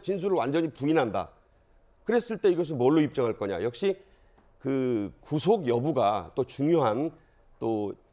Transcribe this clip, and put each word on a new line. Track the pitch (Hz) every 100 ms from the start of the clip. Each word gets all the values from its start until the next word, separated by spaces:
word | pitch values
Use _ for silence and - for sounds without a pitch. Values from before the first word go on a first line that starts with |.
진술을 | - 196 196 175
완전히 | 120 160 165
부인한다. | 120 143 160 120 95 82 - _ _ _ _ _ _
그랬을 | - 233 - 214
때 | 196
이것을 | 170 156 139
뭘로 | 127 160
입증할 | 147 - 120 107
거냐? | 101 90
역시 | 113 - 196 190 - _ _ _ _ _
그 | 135 135 127 113 101 -
구속 | - 147 180 220 127
여부가 | 120 143 127 101 104 85 -
또 |
중요한 | 123 - 147 165 120 110 156 - _ _ _ -
또 | 113 107 101 - _